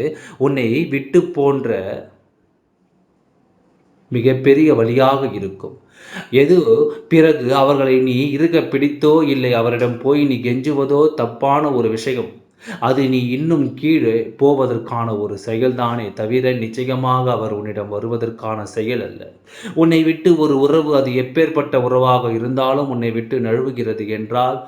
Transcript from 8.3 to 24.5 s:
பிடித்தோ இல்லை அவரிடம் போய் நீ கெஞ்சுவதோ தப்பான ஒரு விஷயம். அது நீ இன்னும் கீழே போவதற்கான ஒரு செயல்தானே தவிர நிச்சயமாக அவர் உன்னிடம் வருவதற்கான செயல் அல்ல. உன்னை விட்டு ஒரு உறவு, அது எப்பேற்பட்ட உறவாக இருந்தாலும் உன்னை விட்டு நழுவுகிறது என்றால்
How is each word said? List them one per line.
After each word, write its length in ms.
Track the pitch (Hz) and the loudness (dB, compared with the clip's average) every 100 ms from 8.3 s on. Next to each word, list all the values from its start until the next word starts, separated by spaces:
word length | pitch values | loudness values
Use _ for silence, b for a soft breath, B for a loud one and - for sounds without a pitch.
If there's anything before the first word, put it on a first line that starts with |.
| 139 165 165 - | 0 0 0 0
பிடித்தோ 420 | 135 143 147 151 156 147 | 0 -2 0 2 4 2
இல்லை 260 | 135 127 | 0 0
அவரிடம் 420 | 117 117 120 123 120 | 0 0 0 -2 -2
போய் 240 | 131 147 147 | 0 2 2
நீ 100 | 120 | 0
கெஞ்சுவதோ 600 | 113 131 139 147 139 143 151 | -2 -2 -2 -2 0 2 2
தப்பான 580 | 151 117 117 139 143 151 | 0 -6 -2 0 2 0
ஒரு 180 | 127 110 | 0 0
விஷயம். 400 | 110 135 127 107 - _ B B B 120 | -2 -4 -6 -8 -12 _ B B B -2
அது 140 | 131 131 | 0 0
நீ 120 | 127 123 | 0 -2
இன்னும் 360 | 131 160 160 131 | -2 0 0 0
கீழே 420 | - 151 156 113 117 113 - | -2 0 2 2 0 -4 0
போவதற்கான 720 | 139 139 123 113 - 117 113 107 | 2 2 0 -2 -6 -6 -4 -4
ஒரு 120 | 104 101 - | -6 -8 -6
செயல்தானே 640 | 113 127 123 120 120 104 | -2 0 0 -2 -4 -6
தவிர 400 | 95 110 127 127 123 | -6 -2 0 0 -2
நிச்சயமாக 720 | 113 113 127 127 127 127 127 | -4 -6 -6 -4 -2 0 0
அவர் 260 | 113 107 104 | -2 -4 -6
உன்னிடம் 340 | 107 104 101 104 | -8 -8 -8 -6
வருவதற்கான 640 | 113 117 113 113 110 107 101 117 | -4 -4 -6 -8 -8 -8 -8 -6
செயல் 280 | 110 - 95 | -4 -4 -6
அல்ல. 160 | - - - B B 220 156 | -12 -20 -20 B B -6 2
உன்னை 260 | 165 165 | 4 4
விட்டு 280 | 156 160 185 160 | 2 2 4 4
ஒரு 200 | 151 135 | 4 2
உறவு, 340 | 139 160 151 143 | 4 2 2 2
அது 160 | 131 123 | 2 -2
எப்பேற்பட்ட 640 | 123 143 160 156 143 135 | -2 0 0 0 0 0
உறவாக 520 | 123 127 127 123 120 | 2 2 4 2 0
இருந்தாலும் 580 | 113 123 131 131 139 139 | -4 -2 -2 0 0 -2
உன்னை 180 | 123 117 | -4 -4
விட்டு 260 | 113 113 131 | -4 -4 -4
நழுவுகிறது 640 | 113 117 135 123 110 107 104 | -2 -2 -2 -4 -4 -4 -6
என்றால் 480 | 107 107 120 127 | -6 -4 -2 0